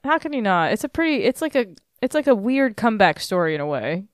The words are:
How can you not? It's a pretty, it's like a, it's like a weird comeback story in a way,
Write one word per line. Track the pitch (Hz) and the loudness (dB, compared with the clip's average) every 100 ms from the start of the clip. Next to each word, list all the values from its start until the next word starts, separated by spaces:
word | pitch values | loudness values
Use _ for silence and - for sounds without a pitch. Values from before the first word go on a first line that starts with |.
How | 269 320 | -2 -2
can | 311 | -2
you | 285 | -2
not? | 208 180 160 | 0 2 2
It's | 214 | -2
a | 285 | -4
pretty, | - 330 277 | -2 0 0
it's | - - | 0 0
like | 320 269 | -2 -2
a, | 208 - _ _ | -4 -8 _ _
it's | 254 302 | -2 2
like | 285 | 2
a | 226 | 2
weird | 214 269 269 214 | 2 2 0 0
comeback | 233 214 180 - | 0 4 2 2
story | - 180 165 151 | -2 0 0 -2
in | |
a | 147 | -2
way, | 139 110 170 202 | -4 -2 -4 -8